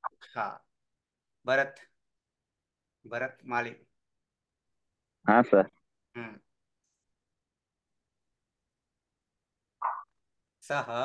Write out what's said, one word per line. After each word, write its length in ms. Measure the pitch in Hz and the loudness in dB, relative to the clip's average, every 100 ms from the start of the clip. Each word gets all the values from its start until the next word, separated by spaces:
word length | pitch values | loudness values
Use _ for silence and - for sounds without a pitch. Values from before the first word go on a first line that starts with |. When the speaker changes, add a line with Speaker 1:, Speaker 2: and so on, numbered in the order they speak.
| - - - | -14 -14 -14
Speaker 1:
હા. 260 | 123 104 - _ _ _ _ _ _ _ _ 127 | -6 -6 -8 _ _ _ _ _ _ _ _ 0
ભરત. 300 | 131 139 - - _ _ _ _ _ _ _ _ _ _ _ 113 | 2 2 -4 -20 _ _ _ _ _ _ _ _ _ _ _ -12
ભરત 320 | 117 131 - | -8 -8 -10
માળી. 360 | 127 120 120 - _ _ _ _ _ _ _ _ _ _ _ _ _ _ - | -6 -4 -4 -10 _ _ _ _ _ _ _ _ _ _ _ _ _ _ 4
Speaker 2:
હા, 160 | 113 | 4
સર. 280 | 120 101 92 - _ _ _ 120 | 6 6 4 -2 _ _ _ -14
Speaker 1:
હમ. 200 | 117 104 _ _ _ _ _ _ _ _ _ _ _ _ _ _ _ _ _ _ _ _ _ _ _ _ _ _ _ _ _ _ _ _ _ _ - - - _ _ _ _ _ | -12 -14 _ _ _ _ _ _ _ _ _ _ _ _ _ _ _ _ _ _ _ _ _ _ _ _ _ _ _ _ _ _ _ _ _ _ -6 -6 -14 _ _ _ _ _
સહ 340 | - 143 117 117 | -6 -4 -4 -4